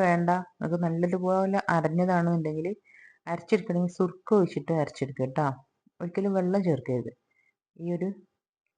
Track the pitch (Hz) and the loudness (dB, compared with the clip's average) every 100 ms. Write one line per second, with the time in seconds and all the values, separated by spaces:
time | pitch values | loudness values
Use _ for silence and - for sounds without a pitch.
0 | 180 170 175 180 180 - 160 170 170 165 | 4 4 2 0 -2 -8 -4 -2 0 0
1 | 175 185 180 190 190 196 - 170 156 165 | 0 0 0 0 2 0 0 0 2 2
2 | 180 175 170 170 156 156 170 208 _ - | 2 2 2 0 -2 -4 -6 -8 _ -20
3 | - _ - 170 - 214 175 175 180 - | -20 _ -8 -8 0 0 2 0 0 0
4 | 180 - - 214 170 - 143 160 143 - | -2 -4 2 4 4 0 -2 -2 -2 -4
5 | 135 131 131 135 147 131 _ _ _ - | -6 -2 -2 0 -2 -4 _ _ _ -12
6 | 175 185 196 190 180 196 180 135 - 123 | -6 -2 0 0 2 2 2 0 0 -4
7 | 117 - _ _ _ _ _ - 170 175 | -4 -12 _ _ _ _ _ -10 -6 -4
8 | 185 196 - _ _ _ _ | -4 -6 -16 _ _ _ _